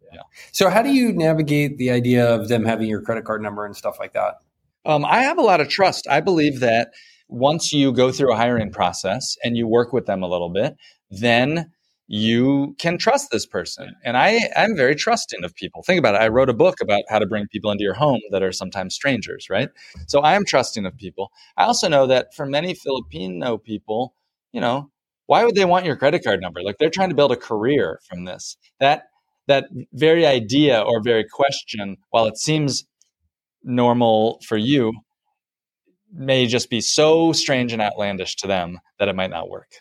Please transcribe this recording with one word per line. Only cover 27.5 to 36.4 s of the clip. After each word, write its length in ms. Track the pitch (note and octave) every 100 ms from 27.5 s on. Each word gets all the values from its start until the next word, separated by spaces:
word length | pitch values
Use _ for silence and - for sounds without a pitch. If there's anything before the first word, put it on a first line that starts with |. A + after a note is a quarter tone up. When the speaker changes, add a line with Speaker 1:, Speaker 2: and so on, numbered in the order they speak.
| A2 A#2 C#3+ F2+ - _
Speaker 1:
from 160 | F2+
this. 320 | F2+ - - - _ _
That, 240 | C3+ D#3 _ _ _ _ -
that 200 | C#3 - B2+ -
very 340 | B2 D#3 E3+ D#3
idea 540 | B2+ G#2 C3+ D3 A#2
or 200 | G#2+ A#2
very 240 | A2+ A2+ G#2+
question, 640 | - C#3 C#3 - G#2+ G2 F#2+ _
while 160 | A2+ A2
it 120 | -
seems 460 | - D#3 C#3+ - - _ _ _ _ _ _ _
normal 800 | B2+ B2 A#2+ A#2+ A#2 A2 A2+ - -
for 100 | A2
you, 360 | A2+ C#3+ A2+ A#2 _ _ _ _ _ _ _ _ _ _ _
may 340 | E3+ C3+ C3